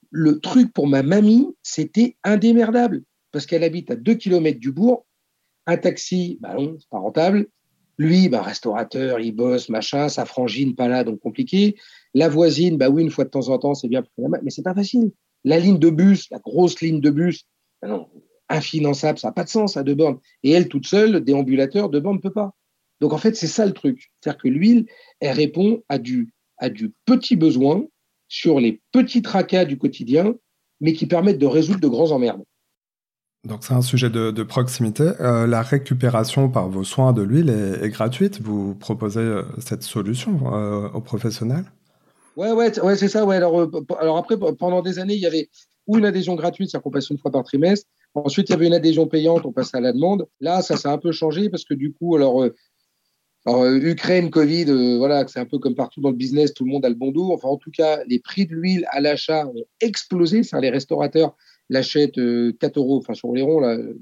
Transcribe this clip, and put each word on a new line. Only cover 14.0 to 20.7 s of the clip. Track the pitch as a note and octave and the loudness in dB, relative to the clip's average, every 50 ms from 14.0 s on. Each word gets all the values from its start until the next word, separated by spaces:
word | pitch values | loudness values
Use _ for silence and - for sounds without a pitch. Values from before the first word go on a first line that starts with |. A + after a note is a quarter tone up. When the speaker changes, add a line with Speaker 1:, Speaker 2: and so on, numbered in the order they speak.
| B2 | -4
Speaker 1:
pour | _ - - B2 | _ -10 -8 -4
la | C#3+ | -4
ma-, | E3+ - - | -4 -4 -6
mais | - | -8
c'est | - - D#3+ | -8 -6 -6
pas | F#3 F3+ | -4 -2
facile. | G3+ G3+ - - B3 A3+ G3 - _ _ _ _ _ - | -2 -2 0 0 0 0 0 -2 _ _ _ _ _ 0
La | C3+ D#3 E3 | 2 2 4
ligne | E3+ G3 G3 D#3 | 4 4 4 6
de | D3+ E3 | 4 4
bus, | D#3 D3+ F#3 G3 G3 - - - | 4 6 6 6 6 4 0 -8
la | - - | -16 -14
grosse | - G#2+ A#2+ E3 F3+ E3 F3 - | -12 -4 0 2 2 2 2 -2
ligne | E3 E3 D#3+ D3 | -4 -2 -2 2
de | C#3 D3+ | 2 2
bus, | C#3+ D3+ E3+ F3 D#3+ - _ _ _ _ _ _ _ - | 2 2 0 0 -2 -4 _ _ _ _ _ _ _ -16
bah | - - | -10 -8
non, | - F3+ D#3+ _ _ - _ _ _ _ _ - | -8 -8 -8 _ _ -20 _ _ _ _ _ -6
infinançable, | - D#3 C#3+ - - D#3+ D3 C#3+ C#3 C#3 - D#3 D3 - | -4 -4 -4 -4 -4 -2 0 0 0 0 0 -2 -2 -2
ça | - - | -6 -6
a | |
pas | - F#3+ E3+ | -6 -6 -6
de | - | -2
sens, | - A3 G#3+ G3 - D3 | 0 0 0 0 -2 -4
à | C3+ | -2
deux | C#3+ C#3+ | -2 2
bornes. | C#3 D#3+ D3 B2+ - _ _ _ _ - | 2 2 2 2 -4 _ _ _ _ 2
Et | C3+ | 4
elle, | D#3+ F3+ F3+ | 4 4 4
toute | F3 | 2